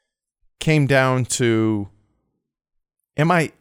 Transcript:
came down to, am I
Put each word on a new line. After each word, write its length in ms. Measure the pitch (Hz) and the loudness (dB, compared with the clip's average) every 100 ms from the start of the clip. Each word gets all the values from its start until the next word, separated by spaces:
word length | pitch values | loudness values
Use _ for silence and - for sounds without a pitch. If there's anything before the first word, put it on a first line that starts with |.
| _ _ _ _ _ - | _ _ _ _ _ -8
came 280 | - 156 135 | -2 0 2
down 380 | 139 131 127 123 | 2 2 0 -4
to, 640 | - 123 113 110 107 98 _ _ _ _ _ _ _ _ _ _ _ _ - | -2 0 0 0 -2 -6 _ _ _ _ _ _ _ _ _ _ _ _ -2
am 140 | 156 | 0
I 200 | 180 143 - | 2 0 -4